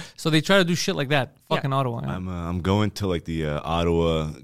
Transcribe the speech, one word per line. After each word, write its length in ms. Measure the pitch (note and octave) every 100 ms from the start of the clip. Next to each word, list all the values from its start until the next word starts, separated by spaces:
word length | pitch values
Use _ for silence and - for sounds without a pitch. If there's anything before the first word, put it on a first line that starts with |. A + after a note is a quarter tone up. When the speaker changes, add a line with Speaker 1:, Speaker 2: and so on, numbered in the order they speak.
| - -
Speaker 1:
So 140 | E3
they 100 | D#3
try 180 | D3+ G3
to 60 |
do 120 | E3+ F3
shit 180 | -
like 140 | E3+ C3+
that. 240 | D3 B2 _ -
Speaker 2:
Yeah. 60 | D#3+
Speaker 1:
Fucking 160 | C#3
Ottawa. 300 | C3+ B2+ A#2
Yeah. 100 | C3+
Speaker 3:
I'm, 140 | F#2 F#2
uh, 200 | F2 E2+
I'm 120 | F2+
going 320 | E2+ G2+ G#2+
to, 160 | - G2+
like, 160 | F2
the, 200 | E2 D#2+
uh, 160 | D2+ D2
Ottawa 640 | - E2 E2+ E2 E2 D#2+ D#2 D2